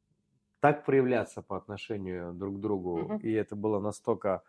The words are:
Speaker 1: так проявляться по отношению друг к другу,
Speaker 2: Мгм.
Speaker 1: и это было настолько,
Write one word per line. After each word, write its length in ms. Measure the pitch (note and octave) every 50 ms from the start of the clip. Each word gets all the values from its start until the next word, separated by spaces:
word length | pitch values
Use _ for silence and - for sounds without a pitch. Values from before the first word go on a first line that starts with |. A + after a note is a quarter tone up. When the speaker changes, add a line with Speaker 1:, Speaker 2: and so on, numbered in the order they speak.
| _ _ _ _ _ _ _ _ _ _ _ _
Speaker 1:
так 260 | - C#3+ D3+ D3 -
проявляться 560 | - C3+ C3+ B2+ B2 B2 A#2 G2 - - -
по 160 | - - G2 F#2
отношению 760 | - - G#2 G2 - - A2+ G#2 F#2+ F#2 F2+ F2+ F2 F2 F2
друг 240 | F2 G2 G2 G2 G2
к 20 |
другу, 540 | G2 G#2+ G#2 G2 F2+ F2+ F2 E2 A#2 D#3+ G#3+
Speaker 2:
Мгм. 60 | G#3+
Speaker 1:
и 120 | - A2
это 240 | A2 A2 G#2 - -
было 240 | G#2 G2+ G#2+ G#2+ G2+
настолько, 640 | F#2+ G#2 G2 - - - A2+ F#2+ - G#2 F#2+ F2+ -